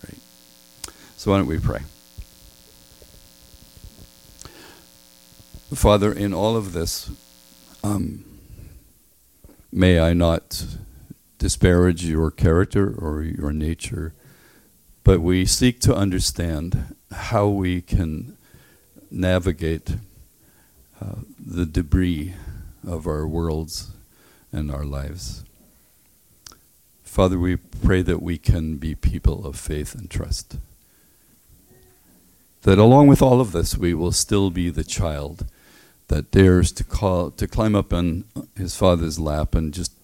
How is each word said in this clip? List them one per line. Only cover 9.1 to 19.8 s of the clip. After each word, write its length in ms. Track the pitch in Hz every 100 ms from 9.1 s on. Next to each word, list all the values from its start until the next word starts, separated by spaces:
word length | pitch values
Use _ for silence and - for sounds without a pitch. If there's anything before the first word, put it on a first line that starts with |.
| _ _ _ - - _
may 300 | - 92 87
I 140 | 82
not 500 | 87 85 82 _ - - - - - - - _ _
disparage 680 | 95 - 95 87 90 85
your 260 | 85 78 80
character 600 | - 87 82 101 104 98
or 320 | - 78 76
your 300 | 80 - 73
nature, 640 | 76 76 82 - - 80 - - - _ _ _ _ _ _
but 160 | - 92
we 240 | 82 92
seek 340 | 92 - 123 120
to 120 | -
understand 1040 | 120 101 92 - - 85 78 85 - - - _
how 360 | - - 107 104
we 340 | 101 92 90
can 560 | - - 82 78 123 - _ - _ _ _ - -
navigate, 840 | 85 92 92 87 78 80 80